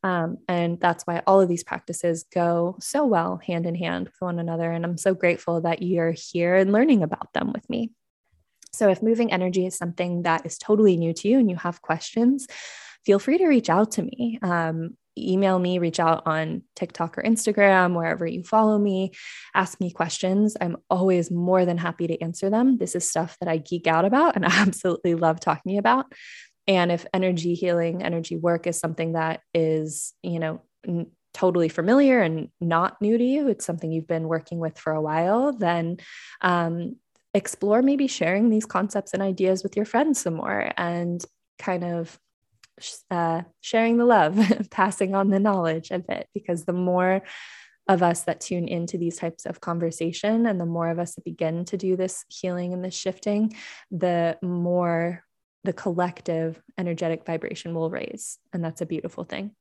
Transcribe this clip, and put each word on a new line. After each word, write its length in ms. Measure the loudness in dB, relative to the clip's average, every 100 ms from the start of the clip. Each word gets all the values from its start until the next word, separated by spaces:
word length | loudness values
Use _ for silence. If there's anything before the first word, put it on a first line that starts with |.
Um, 340 | 0 0 -2 -6 -2
and 320 | 0 0 2
that's 240 | 0 0
why 180 | -4 -2 6
all 140 | 6
of 80 | 6
these 160 | 0
practices 600 | -4 -10 -8 -4 -2 -2 -4
go 440 | 0 2 2 0 -4
so 260 | -4 0 2
well 340 | 2 0 -4
hand 220 | -4 -4 -2
in 80 |
hand 320 | -4 -4 -4 -6
with 140 | _
one 180 | -6 -4
another. 320 | -4 -2 -2
And 140 | -2
I'm 140 | -4 -2
so 160 | -2
grateful 460 | 2 2 0 -2 -2
that 200 | 0 -2
you're 300 | 0 0 0
here 440 | -2 -6 -2 2 4
and 160 | 4
learning 300 | 4 6 4
about 300 | 2 -4 -6
them 200 | -4 -4
with 160 | -6 _
me. 220 | -6 -6 _ _ _ _ _ _ _ -18
So 160 | 2 2
if 140 | 4
moving 300 | 2 2 2
energy 340 | 0 0 0 -2
is 100 | -4
something 460 | -8 -4 -4 -2
that 240 | 0 0 -2
is 120 | -12
totally 380 | 0 6 6 6
new 160 | 0
to 160 | 0 2
you 100 | 4
and 120 | 4
you 60 | 2
have 260 | -6 -8
questions, 640 | -4 -4 -4 2 2 2 -4 -16 -16 -18 -20 -8
feel 140 | 2 2
free 200 | 4 4
to 80 | 6
reach 240 | 4 4
out 220 | 2 2
to 100 | 0
me. 360 | -6 -4 -4 -2
Um, 540 | -2 0 -2 -4 -8 -12 _ -8
email 420 | -2 2 2 2
me, 200 | 2 0
reach 220 | 0 0
out 260 | 2 2 0
on 360 | -2 -2 -6 -10
TikTok 440 | -10 -10 -4 -6 -2
or 40 |
Instagram, 720 | 0 0 0 4 6 6 4
wherever 320 | 2 -2 -2 -4
you 160 | -6
follow 360 | 0 4 4 4
me, 340 | 2 0 -4 -6 -18 -18 -4
ask 240 | -2 -2 -4
me 120 | -6
questions. 680 | -2 -4 -2 0 2 2 0
I'm 200 | -4 -4 _
always 420 | 2 4 2 2
more 360 | -2 2 4 4
than 100 | 0
happy 300 | -4 -4 -4
to 140 | -4
answer 260 | -6 -4 0
them. 300 | 2 4 2
This 180 | 0 -4
is 120 | -2
stuff 280 | -2 -4 -6
that 80 | -4
I 100 | -2
geek 280 | -2 -2 2
out 200 | 2 4
about 300 | 4 4 2
and 80 |
<laughs> 20 | 2
I 40 |
absolutely 640 | 4 2 2 -2 0 0
love 240 | 2 2 2
talking 380 | -2 -2 -2 0
about. 360 | 2 2 0 -14 -20 -20 -20 _ 0
And 260 | 2 2
if 140 | 0 -2
energy 420 | -2 0 0 -2
healing, 480 | -2 0 0 0 -2
energy 340 | -4 -4 -6 -4
work 300 | 0 0 -2
is 120 | -4
something 340 | -6 -4 -2
that 280 | -2 -2 -4 _
is, 600 | -2 0 0 -2 -8 -12 _
you 160 | -8 -4
know, 240 | -4 -6 _ _ -6
n-, 220 | -6 -6 _ _
totally 340 | 0 0 2 0
familiar 520 | 0 2 6 6 4
and 300 | 2 -2 -8 _
not 400 | 0 2 0 -2
new 180 | 0 2
to 60 |
you, 240 | 2 2 0
it's 160 | -2
something 260 | -4 -6 -4
you've 160 | -4 -2
been 220 | -4 -2
working 300 | -4 -4 -6
with 200 | -6 -6
for 140 | -4
a 80 | -2
while, 520 | 0 0 2 2 0
then, 440 | 0 0 0 -2 -6 -12 -20 -20 -4
um, 560 | 0 2 0 -2 -6 -10 _ _ _
explore 460 | -2 -2 -4 2 4
maybe 260 | 4 2 0
sharing 440 | 0 0 4 4
these 160 | 4 0
concepts 480 | -2 -2 -4 -4
and 80 | -4
ideas 400 | -2 0 2 2
with 120 | -2
your 120 | -4 0
friends 340 | 0 2 0
some 140 | -2
more 360 | -4 -4 -2 -4 -4
and 480 | -4 -2 -4 -6 -10 _ _ _
kind 240 | -6 -4
of, 360 | -4 -6 -8 -12 _ _ _ _ _ _
sh-, 140 | -16 -16 _
uh, 320 | -2 0 -2 -6 _
sharing 360 | -2 2 4 4
the 80 |
love, 340 | 6 6 6 4 4 2 0
<laughs> 40 |
passing 440 | 0 0 2 0
on 160 | 2 2
the 100 | 4
knowledge 500 | 4 2 0 -2 -4
of 140 | -8 -6
it, 180 | -8 -8
because 300 | -10 -6 -6
the 80 | -2
more 500 | -2 0 2 2 0 -2 -20 -20 -20 -20 _ 0
of 140 | 4
us 220 | 4 2
that 160 | -4 -6
tune 280 | -4 -4 -2
into 300 | -4 -4 -4
these 180 | -4 -4
types 300 | -8 -8 -12
of 140 | -10
conversation 840 | -6 -2 -2 -2 -6 -2 0 2 2
and 140 | 0
the 60 | -2
more 220 | -2 -2
of 100 | -2
us 140 | -6
that 100 | -8
begin 400 | -14 -4 -4 -2
to 120 | -6 -4
do 200 | -2 -2
this 280 | -2 -6 -16
healing 440 | -10 -6 -6 -6
and 120 | -6
this 100 | -8
shifting, 600 | -6 -8 -6 -4 0 -2 -4 -18 -20 _
the 480 | -2 0 2 0 -2
more 840 | -4 -2 0 0 0 0 -2 -6 _ _ _ _
the 80 | -8
collective 880 | -6 -4 -2 -2 -4 -6 -4 -4 -8 _ -8
energetic 460 | -6 -4 -4 -4
vibration 500 | -6 -6 -6 -10 -8
will 160 | -6 -4
raise. 480 | -6 -10 -12 -14 -16 _
And 120 | -8
that's 160 | -6 -6
a 60 | -8
beautiful 380 | -6 -8 -12
thing. 280 | -10 -10 -10 _